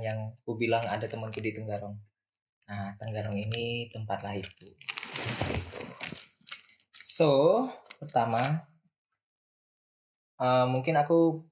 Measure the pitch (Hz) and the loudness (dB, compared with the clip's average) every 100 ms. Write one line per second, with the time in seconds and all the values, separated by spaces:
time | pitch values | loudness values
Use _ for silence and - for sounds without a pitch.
0 | 110 110 110 - - 110 117 117 113 107 | -4 -4 -6 -8 -8 -2 2 2 0 -4
1 | 110 110 113 107 110 107 107 104 104 101 | -4 -6 -6 -4 -4 -6 -6 -6 -6 -12
2 | - _ _ _ _ _ - 101 98 98 | -16 _ _ _ _ _ -12 -8 -8 -8
3 | 110 107 104 101 107 113 117 120 117 113 | -8 -6 -4 -4 -2 -2 -2 -4 -8 -10
4 | 104 98 98 101 92 - 92 - - - | -6 -6 -6 -8 -8 -14 -20 -16 -10 -8
5 | - - - - - - - - - - | -6 -4 -2 -2 -2 -2 -4 -10 -12 -6
6 | - - - _ - - - - _ - | -6 -6 -14 _ -12 -12 -14 -20 _ -12
7 | - - 160 139 160 220 254 - - - | -4 4 6 6 6 6 2 -6 -16 -14
8 | 147 131 117 113 135 160 - _ _ _ | -2 0 2 2 2 0 -4 _ _ _
9 | _ _ _ _ _ _ _ _ _ _ | _ _ _ _ _ _ _ _ _ _
10 | _ _ _ - 127 127 127 127 127 139 | _ _ _ 0 4 6 6 4 4 4
11 | 147 170 165 160 - | 6 6 6 2 -6